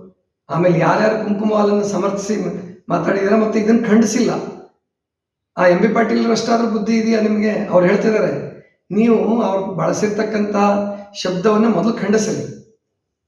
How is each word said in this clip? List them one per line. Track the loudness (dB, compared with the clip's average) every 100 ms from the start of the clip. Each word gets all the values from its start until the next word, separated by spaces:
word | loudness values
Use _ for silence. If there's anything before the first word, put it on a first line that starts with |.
| -20 _ _ _ -8
ಆಮೇಲೆ | 0 2 2
ಯಾರ್ಯಾರು | 2 2 0 0 -2
ಕುಂಕುಮ | -2 0
ಹಾಲನ್ನು | 2 2 2
ಸಮರ್ಥಿಸಿ | 0 -2 -2 -4 -4 -4 -4 -8 -12 -16 -6
ಮಾತಾಡಿದಾರೆ, | -4 -2 0 2 2
ಮತ್ತೆ | 0 0
ಇದನ್ನ | 2 2 4
ಖಂಡಿಸಿಲ್ಲ. | 2 2 2 0 -2 -6 -14 -20 _ _ _ _ _ _ _ _ 0
ಆ | 2
ಎಂ | 4
ಬಿ | 2
ಪಾಟೀಲ್ | 2 0 0 0
ಅಷ್ಟಾದ್ರೂ | 0 0 0 0
ಬುದ್ಧಿ | -2 0 0
ಇದೆಯಾ | 2 2
ನಿಮ್ಗೆ? | 2 0 0 -2 0
ಅವ್ರು | 2 4
ಹೇಳ್ತಿದ್ದಾರೆ, | 2 2 0 0 -4 -8 -14 -20 _ -6
ನೀವು | 0 2 2 2 0
ಅವ್ರು | 0 -2 -4
ಬಳಸಿರ್ತಕ್ಕಂಥ | -4 -4 -2 -2 -2 -4 -2 -2 2 2 0 -2 -8 -14
ಶಬ್ದವನ್ನ | -8 -6 -2 0 2 2
ಮೊದಲು | 2 0
ಖಂಡಿಸ್ರಿ. | -2 0 0 0 -4 -8 -14 -20 _ _ _ _ _